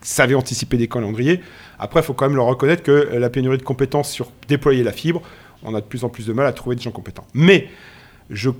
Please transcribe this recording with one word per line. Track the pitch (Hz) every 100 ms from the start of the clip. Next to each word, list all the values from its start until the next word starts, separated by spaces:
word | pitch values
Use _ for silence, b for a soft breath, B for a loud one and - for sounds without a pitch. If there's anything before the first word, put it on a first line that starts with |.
savez | - - 127
anticiper | 135 123 113 - 123
des | 117
calendriers. | 120 104 110 135 180 B B B B
Après, | 104 165
il |
faut | -
quand | - 139
même | 139
leur | 120
reconnaître | 127 135 170
que, | 143
euh, | 143 143 120
la | 120
pénurie | 135 131 135
de |
compétences | 131 127 - 170 156
sur | - 123 - -
déployer | 143 143 131
la | 117
fibre, | - 160 170 B B B B
on | 107
a | 107
de |
plus | 104 123
en | 120
plus | -
de | 110
mal | 110 139
à |
trouver | 117 123
des | 123
gens | 120
compétents. | 104 - - -
Mais | 127 170 185 - B B B B B B
je | 101 127